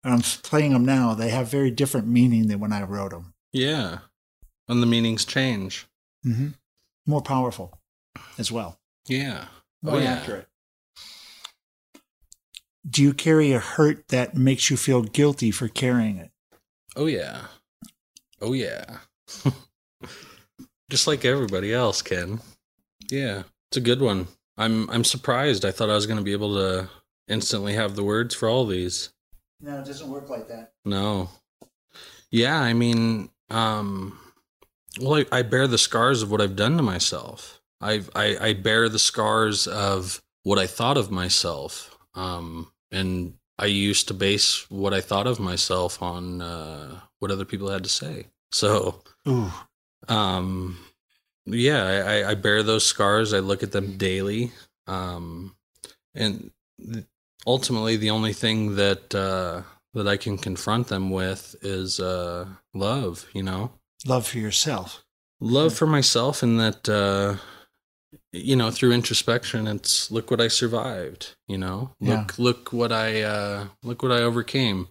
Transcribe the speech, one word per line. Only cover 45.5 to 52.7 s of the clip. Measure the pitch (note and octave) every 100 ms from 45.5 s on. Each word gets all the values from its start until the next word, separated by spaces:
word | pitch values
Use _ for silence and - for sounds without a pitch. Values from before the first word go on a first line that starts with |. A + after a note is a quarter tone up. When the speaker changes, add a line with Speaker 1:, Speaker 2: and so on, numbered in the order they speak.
| F2+ - F#2 F2 -
Speaker 2:
on, | F2+ F2 F2+ F2+
uh, | E2+ E2+ D#2 D2+ C#2+ E2+ - _
what | G2
other | G2
people | F#2+ G2 G2
had | G2
to | F#2
say. | - - - - _ _
So, | - G#2 A2 F#2 - _ _ D3
Speaker 1:
Ooh. | B2+ G2+ - - _ _ _ -
Speaker 2:
um, | A2 G2 F#2 F#2 F#2 F#2 F2 - _ _ _ _ _ -
yeah, | A#2 B2+ D3
I, | F#2 G2 F#2+ G#2+
I, | G2
I |
bear | G#2 G#2+ G#2+
those | G#2+